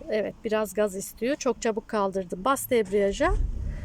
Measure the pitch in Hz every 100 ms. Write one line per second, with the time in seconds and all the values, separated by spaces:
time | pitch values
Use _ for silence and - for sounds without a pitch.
0 | - 220 196 - 226 214 214 202 208 190
1 | - - 240 294 254 - 233 214 - 214
2 | 196 190 180 180 262 269 - 240 190 202
3 | 196 196 330 - - - - -